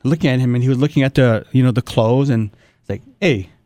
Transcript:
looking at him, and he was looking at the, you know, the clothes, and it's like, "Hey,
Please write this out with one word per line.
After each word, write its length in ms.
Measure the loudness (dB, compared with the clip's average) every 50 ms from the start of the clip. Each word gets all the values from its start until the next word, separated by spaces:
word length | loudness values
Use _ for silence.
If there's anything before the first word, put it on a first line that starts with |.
| -4
looking 240 | -4 -4 0 0 -2
at 120 | 0 0
him, 140 | 0 0 0
and 80 | 0 0
he 60 | 0
was 80 | 0 0
looking 260 | 0 0 0 0 0
at 100 | 0 2
the, 320 | 2 2 2 2 0 -4 _ 0
you 100 | 2 2
know, 80 | 2
the 100 | 0 -2
clothes, 480 | -4 -4 -2 0 0 2 2 0 0 0
and 220 | 0 -2 -2 -4 -8 _ _ _ _ _
it's 100 | _ -12
like, 120 | -12 -12 -12 -18 -12 -4
"Hey, 280 | -2 0 0 -2 -4 -10 -16 _ _